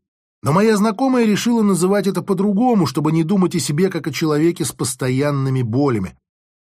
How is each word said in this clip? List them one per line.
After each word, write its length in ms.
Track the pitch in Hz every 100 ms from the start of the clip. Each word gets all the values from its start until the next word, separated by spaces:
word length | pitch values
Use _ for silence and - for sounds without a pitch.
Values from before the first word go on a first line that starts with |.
| _ _ _ _
Но 100 | -
моя 240 | 165 220 214
знакомая 480 | 214 226 269 254
решила 380 | 226 202 226 233
называть 440 | 208 180 185 202 196
это 140 | 185
по-другому, 680 | - 185 202 196 247 226 151
чтобы 260 | - 151
не 120 | 160
думать 300 | 160 202 180
о 60 | 175
себе 280 | - 147 185
как 180 | 175 151
о 60 |
человеке 520 | 131 160 151 165 175 143
с 60 |
постоянными 880 | - 131 - 131 131 147 143 135 131
болями. 560 | 117 117 143 113 92 - _ _ _ _ _